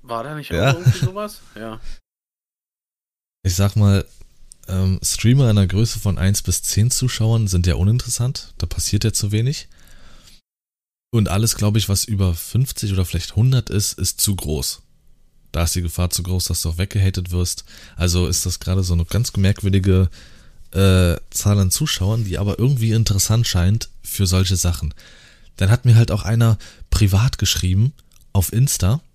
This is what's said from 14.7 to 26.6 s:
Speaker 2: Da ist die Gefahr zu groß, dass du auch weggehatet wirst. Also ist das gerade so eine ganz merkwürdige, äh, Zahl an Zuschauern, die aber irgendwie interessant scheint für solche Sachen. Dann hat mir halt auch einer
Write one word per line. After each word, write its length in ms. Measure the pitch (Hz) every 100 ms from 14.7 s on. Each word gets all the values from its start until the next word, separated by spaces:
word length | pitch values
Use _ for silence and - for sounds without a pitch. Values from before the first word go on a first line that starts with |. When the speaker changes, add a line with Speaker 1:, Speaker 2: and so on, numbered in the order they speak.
| - _ _ _ - _ _ _
Speaker 2:
Da 120 | 80
ist 100 | 87
die 80 | 90
Gefahr 280 | 87 - 90
zu 120 | -
groß, 220 | 87 92
dass 180 | - 90
du 80 | 85
auch 80 | 82
weggehatet 520 | 95 104 95 95 90
wirst. 340 | 87 90 - - - - -
Also 300 | 87 87 90
ist 200 | - 92
das 140 | -
gerade 220 | - 95
so 120 | 90
eine 100 | 85
ganz 300 | 82 98 123 -
merkwürdige, 720 | 98 101 101 98 95 92 92 - - - - - -
äh, 440 | - 95 92 87 82 -
Zahl 280 | - 104 101
an 140 | 92
Zuschauern, 520 | - 156 - 95 113
die 140 | 104 87
aber 220 | 101 -
irgendwie 320 | 123 135 113
interessant 560 | 110 104 98 - 110 113
scheint 400 | 92 87 107 - -
für 240 | - - 95
solche 260 | 92 90
Sachen. 400 | 90 87 87 78 - - - - - - -
Dann 120 | 98
hat 160 | 117
mir 120 | 123 113
halt 160 | 117
auch 100 | 101
einer 360 | 98 117 117 110